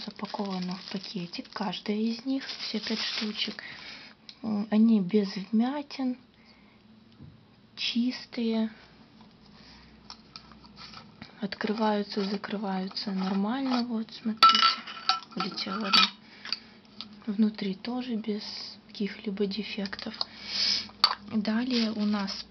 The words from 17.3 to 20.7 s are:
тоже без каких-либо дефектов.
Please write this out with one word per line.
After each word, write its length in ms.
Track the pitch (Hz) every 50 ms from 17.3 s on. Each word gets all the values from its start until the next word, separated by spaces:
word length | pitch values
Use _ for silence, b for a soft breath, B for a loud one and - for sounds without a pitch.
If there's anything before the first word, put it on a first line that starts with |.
| 196 202 220 214 214 - 202 196 185
тоже 420 | 190 - 233 247 254 247 254 233
без 260 | 208 220 226 208 214 - - - - - - - - - -
каких-либо 580 | - - 208 196 - - - 214 190 202 208
дефектов. 720 | 190 196 220 196 - - - 196 - - - - 220 220 - - B B B B B B B B B